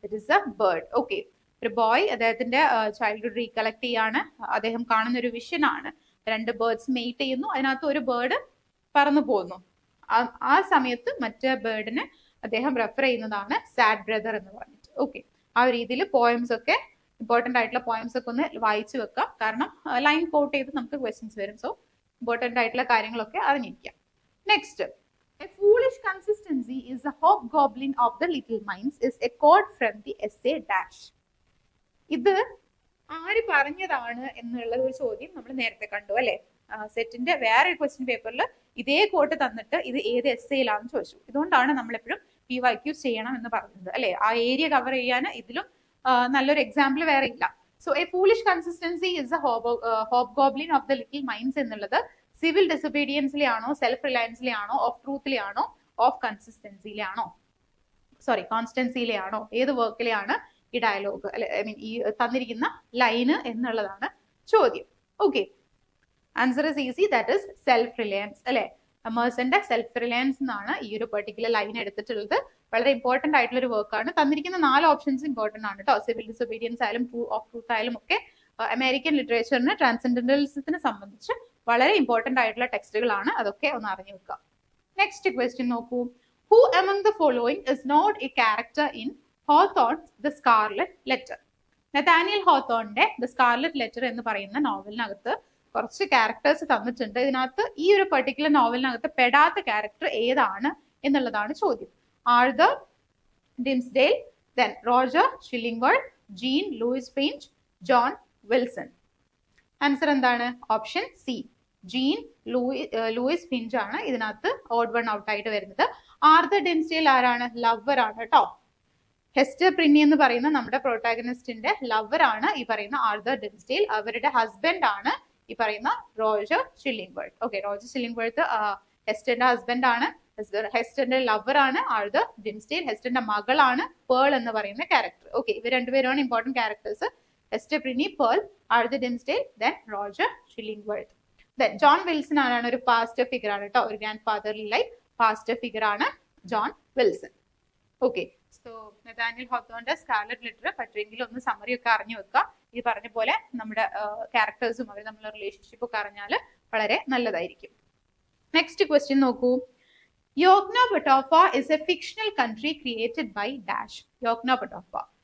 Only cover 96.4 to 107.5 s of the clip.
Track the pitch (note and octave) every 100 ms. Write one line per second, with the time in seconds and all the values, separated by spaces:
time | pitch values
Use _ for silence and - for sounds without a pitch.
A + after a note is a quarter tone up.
96.4 | C#4+ D#4+ D#4 A#3 A3 A#3 A3 G#3+ C4+ C4
97.4 | B3+ D#4 A#4+ - E4+ G4+ G4 D4 C4+ C4
98.4 | D4+ D4 A#3 B3 C4 A#3 - - B3 C#4
99.4 | D#4+ F4 D#4 G#3+ G#3 _ E4+ - A#3 C4+
100.4 | A3 G3 C4+ - _ _ C#4 C#4 B3 G#3+
101.4 | G#3+ D#4 G4 A#3 - _ _ _ - A#3+
102.4 | B3+ C4+ F#4 C#5+ - _ _ _ _ _
103.4 | _ - B3 C4 B3 - C#4+ C5 - _
104.4 | _ - A3 - A#3 B3 B3+ D4+ B4+ -
105.4 | - B3 A#3 A#3 B3+ B4 - _ _ F#3+
106.4 | B3+ C#4 G4+ A#3 A#3 C4 B3+ - C#4 C#5+
107.4 | -